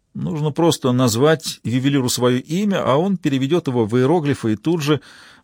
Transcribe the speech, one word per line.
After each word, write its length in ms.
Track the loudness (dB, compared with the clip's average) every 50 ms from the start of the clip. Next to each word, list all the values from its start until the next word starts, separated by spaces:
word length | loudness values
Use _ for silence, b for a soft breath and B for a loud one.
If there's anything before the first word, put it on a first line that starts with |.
| _ _ -12
Нужно 380 | -8 -8 -6 -4 -4 -4 -4
просто 400 | -2 0 2 2 2 2 0 0
назвать 680 | 2 2 2 2 2 2 2 2 2 2 -2 -8 -12 -10 -6
ювелиру 460 | -4 -2 0 0 0 0 0 0 -2
своё 300 | -2 0 2 2 2 0
имя, 440 | -2 -4 -4 -2 -2 0 -2 -2 0
а 140 | 0 0 2
он 200 | 2 0 -2 -2
переведёт 500 | -2 -2 -2 0 0 0 -2 -2 -2 -2
его 180 | 0 0 0
в 100 | 0 2
иероглифы 580 | 2 2 2 2 0 0 -2 -2 -2 -2 -2 -2
и 20 |
тут 260 | -2 -2 -2 -2 -2
же 200 | 0 0 -2 -2 B B B B B B B B